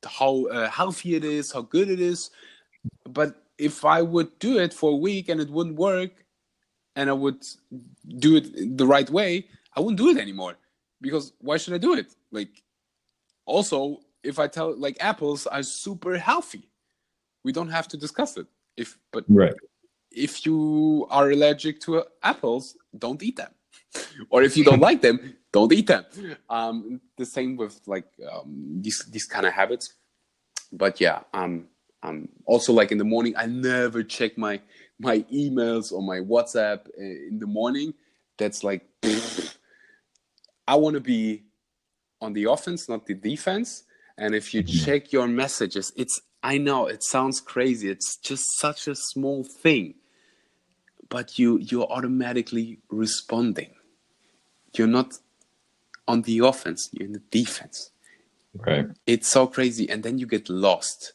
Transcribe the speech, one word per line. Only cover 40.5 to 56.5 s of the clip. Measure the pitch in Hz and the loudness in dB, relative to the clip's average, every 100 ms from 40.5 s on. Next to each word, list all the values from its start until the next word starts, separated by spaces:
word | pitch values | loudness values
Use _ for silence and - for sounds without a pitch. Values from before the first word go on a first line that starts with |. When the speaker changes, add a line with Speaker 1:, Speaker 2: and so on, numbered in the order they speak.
| _ - | _ 2
Speaker 1:
I | 143 | 4
wanna | 151 147 | 4 0
be | 127 117 110 107 _ _ _ _ _ _ _ _ | 0 0 0 -4 _ _ _ _ _ _ _ _
on | 110 | -8
the | 104 | -2
offense, | 104 143 - 175 - | 0 0 -2 -10 -8
not | 113 | -10
the | - | -8
defense. | 98 107 151 - 190 240 - _ _ _ - | -6 -4 -4 -4 -4 -6 -10 _ _ _ -8
And | 107 | -4
if | 107 - | -4 -2
you | 113 | -4
Speaker 2:
Mm-hmm. | 90 85 | 0 0
Speaker 1:
check | 80 143 - | 2 0 2
your | 139 123 | 0 0
messages, | 120 135 - 101 98 95 - | 0 -2 -2 -4 -4 -8 -8
it's, | 127 - _ _ | -6 -6 _ _
I | 120 139 | -2 0
know | 143 135 113 | 2 0 0
it | 110 | -4
sounds | - 131 131 131 | -2 0 0 -4
crazy. | - - 131 117 101 | -6 0 0 0 -2
It's | 95 - - | -4 -8 -8
just | - 135 - - | -8 -6 -4 -2
such | 151 147 - | -4 -4 -8
a | 139 | -8
small | - - 139 139 | -8 -4 -4 -4
thing, | 127 - 165 143 85 - _ _ _ _ _ _ _ _ _ _ - | -8 0 2 2 0 -12 _ _ _ _ _ _ _ _ _ _ -10
but | 127 120 - | -10 -8 2
you, | 120 117 | 4 4
you're | 110 123 - | 0 -2 -2
automatically | 127 127 131 123 123 117 117 113 110 _ | -4 -2 -2 0 -2 -2 -4 -4 -10 _
responding. | 104 110 - - 113 120 101 - _ _ _ _ _ _ _ _ _ _ | -4 -2 -2 -2 0 0 -2 -8 _ _ _ _ _ _ _ _ _ _
You're | - 113 | 0 4
not | 123 131 - _ _ _ _ _ _ _ - - | 4 0 -6 _ _ _ _ _ _ _ -12 -2
on | 117 | 0
the | 113 113 | 2 4
offense, | 127 | 4